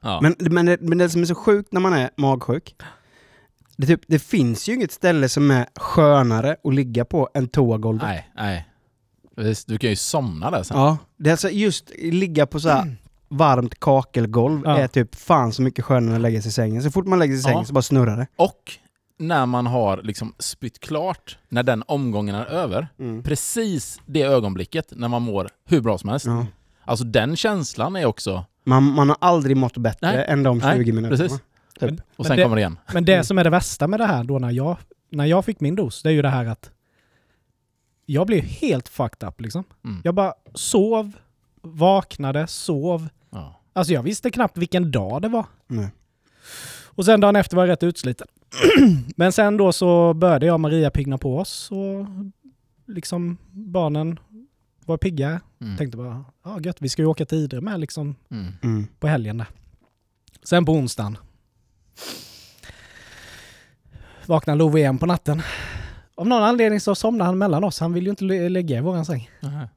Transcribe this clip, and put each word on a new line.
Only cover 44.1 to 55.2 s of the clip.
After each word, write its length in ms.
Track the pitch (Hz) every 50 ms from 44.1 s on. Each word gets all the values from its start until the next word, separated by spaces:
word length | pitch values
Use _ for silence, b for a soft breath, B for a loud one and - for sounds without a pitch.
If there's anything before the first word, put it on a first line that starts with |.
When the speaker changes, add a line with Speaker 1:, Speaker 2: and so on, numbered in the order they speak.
| 214 - - 247
Speaker 3:
knappt 280 | - 240 247 196 _ 175
vilken 320 | 175 - - 185 175 160
dag 320 | 135 127 98 92 110 139 180
det 60 | 226
var. 180 | 226 233 214 - _ _ _
Speaker 2:
Nej. 220 | _ 127 113 104 98 - _ _ _ _ _ _ B B B B B B B B B B B B
Speaker 3:
Och 180 | B B - 190
sen 160 | 180 220 208
dagen 160 | 208 202 208
efter 200 | 208 190 - -
var 80 | 175 180
jag 60 | 180 180
rätt 100 | 151 -
utsliten. 440 | 170 170 - - 127 123 - - - _ _ _ _ - - - 330 440
<clears throat> 440 | 311 269 233 180 139 120 123 -
Men 160 | - 170 185 180
sen 240 | - 214 202 208
då 160 | 208 202 185 175
så 420 | - 196 180 175 170 170 170 165
började 320 | 160 175 180 170 139 151
jag 60 | 165 170
och 60 | 160
Maria 300 | 160 151 156 165 156 143
pigna 280 | - - 139 139 135 131
på 200 | - 143 127 143
oss 300 | 190 - - - - -
och 360 | 202 190 196 196 196 196 196 202 190 185 202 196 190 _ _ 277 _ _ _ _ _ _ _
liksom 520 | - 214 175 160 - - 175 175 175 175 175 - _
barnen 680 | 180 190 220 202 175 185 170 156 147 151 160 160 165 156 _ _ 214 214 247 _ _ _ _ _ _ _ _
var 120 | - 160
pigga. 440 | 156 - 190 170 147